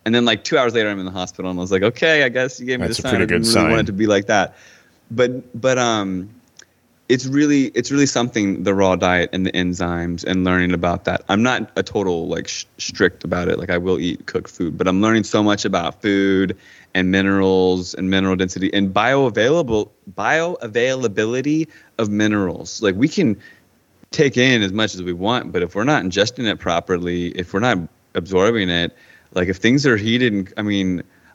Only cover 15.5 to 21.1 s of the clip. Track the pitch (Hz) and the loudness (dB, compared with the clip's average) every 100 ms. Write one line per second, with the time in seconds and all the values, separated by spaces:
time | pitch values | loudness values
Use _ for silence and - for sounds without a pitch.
15.5 | 101 104 92 82 - 107 98 98 95 92 | 0 0 -2 -4 -4 0 2 2 2 0
16.5 | 90 - - - 92 92 95 98 98 95 | -4 -14 -20 -8 -2 0 2 2 2 2
17.5 | 95 92 92 90 - 92 95 95 92 92 | 4 2 0 -2 -6 0 2 2 0 -2
18.5 | 90 98 101 98 98 117 139 135 107 120 | -2 -2 0 0 0 2 2 2 2 2
19.5 | 165 143 107 104 _ - 92 110 156 170 | 2 2 -2 -2 _ -14 -4 0 0 0
20.5 | 175 117 117 127 131 117 | -6 -6 0 0 0 -2